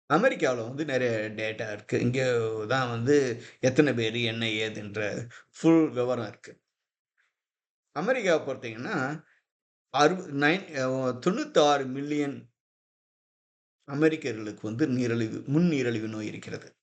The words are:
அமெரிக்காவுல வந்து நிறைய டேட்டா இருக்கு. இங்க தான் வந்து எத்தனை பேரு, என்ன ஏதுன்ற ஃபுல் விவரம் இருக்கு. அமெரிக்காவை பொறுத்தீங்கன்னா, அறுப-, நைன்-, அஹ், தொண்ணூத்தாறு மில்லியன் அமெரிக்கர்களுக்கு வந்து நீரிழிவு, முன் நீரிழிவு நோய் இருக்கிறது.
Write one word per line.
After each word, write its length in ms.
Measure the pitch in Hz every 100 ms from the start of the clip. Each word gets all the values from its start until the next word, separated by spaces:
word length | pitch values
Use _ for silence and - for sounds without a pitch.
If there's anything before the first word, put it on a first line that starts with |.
| _
அமெரிக்காவுல 500 | 156 254 247 143 123
வந்து 220 | 113 135 151
நிறைய 440 | 127 123 113 107 107
டேட்டா 360 | 110 101 110
இருக்கு. 280 | 101 - -
இங்க 500 | 120 131 127 120 113 110 107
தான் 220 | 131 127
வந்து 540 | 117 120 147 127 117 - -
எத்தனை 340 | 127 127 147
பேரு, 300 | 117 110 117
என்ன 220 | 117 113 113
ஏதுன்ற 840 | 107 110 104 104 107 104 - 120 - _
ஃபுல் 380 | - 160 165 151
விவரம் 380 | 120 123 120 107
இருக்கு. 340 | - - - _ _ _ _ _ _ _ _ _ _ _ _ _
அமெரிக்காவை 640 | 139 196 262 190 151 127 123
பொறுத்தீங்கன்னா, 680 | 117 110 131 180 131 156 - _ _ _ _ _ _ 131
அறுப-, 340 | 151 180 160
நைன்-, 440 | 143 147 190 196 147
அஹ், 440 | 131 131 127 123
தொண்ணூத்தாறு 680 | 180 233 302 - 147 143 131
மில்லியன் 640 | 131 143 147 143 120 117 _ _ _ _ _ _ _ _ _ _ _ _ _ -
அமெரிக்கர்களுக்கு 680 | 139 160 156 135 107 107 -
வந்து 260 | 110 113 151
நீரிழிவு, 560 | 127 123 117 110 110 -
முன் 220 | 147 175
நீரிழிவு 400 | 143 120 113 110
நோய் 200 | 107 107
இருக்கிறது. 500 | 107 - 110 - _